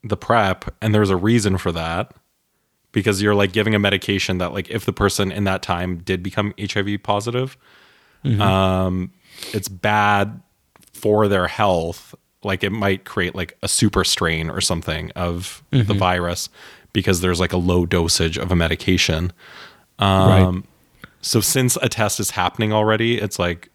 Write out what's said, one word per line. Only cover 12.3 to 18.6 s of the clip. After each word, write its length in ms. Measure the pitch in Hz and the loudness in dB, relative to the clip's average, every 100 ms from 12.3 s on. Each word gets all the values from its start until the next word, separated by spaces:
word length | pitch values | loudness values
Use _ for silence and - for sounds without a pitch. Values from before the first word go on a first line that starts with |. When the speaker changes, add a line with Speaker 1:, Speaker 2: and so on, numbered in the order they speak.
| _ | _
Speaker 1:
Like, 200 | 104 95 | -6 -2
it 60 | 101 | -2
might 380 | 107 101 95 - | 0 0 -2 -4
create, 280 | - 87 | -4 -4
like, 220 | - 87 - | -4 -10 -8
a 60 | - | -4
super 360 | - 113 - | 0 2 2
strain 460 | 90 - 82 80 80 | 0 0 0 -2 -4
or 100 | - | -4
something 500 | - 85 82 80 85 | -2 -2 -4 -6 -8
of 500 | - 87 87 90 - _ | -6 -4 -4 -8 -14 _
the 80 | 135 | 0
Speaker 2:
Mm-hmm. 200 | 101 101 | 2 2
Speaker 1:
virus 520 | 92 90 87 85 - - - - _ | 2 2 -2 -4 -8 -14 -20 -20 _
because 300 | - 98 90 | -4 0 2
there's, 180 | 90 87 | 2 0
like, 140 | 90 | 0
a 20 | 92 | 0
low 300 | 90 90 87 | 2 2 2
dosage 500 | 90 82 - 82 78 | 0 0 0 0 -2
of 160 | 87 | 0
a 40 | |
medication. 760 | 90 | 2